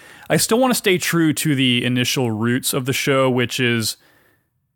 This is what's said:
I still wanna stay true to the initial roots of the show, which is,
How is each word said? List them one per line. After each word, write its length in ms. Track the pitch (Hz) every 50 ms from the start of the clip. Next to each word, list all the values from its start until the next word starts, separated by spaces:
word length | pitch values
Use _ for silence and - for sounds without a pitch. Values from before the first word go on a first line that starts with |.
| - - - - - -
I 60 | 151
still 200 | 160 - - 226
wanna 160 | 240 262 254 240
stay 240 | - - 202 185
true 340 | 175 - - - 170 165 156 139
to 200 | - - 156 143
the 320 | 131 131 127 123 120 123
initial 460 | 123 123 123 123 123 - 143 127 117
roots 420 | 110 107 113 117 120 127 - - -
of 120 | 147 127
the 80 | 135 131
show, 360 | - - 147 135 135 135 131
which 300 | 123 127 120 117 - -
is, 380 | 127 120 120 117 110 107 - - _ _ _ _ _ _ _ _ _ _ _ _ _ _ _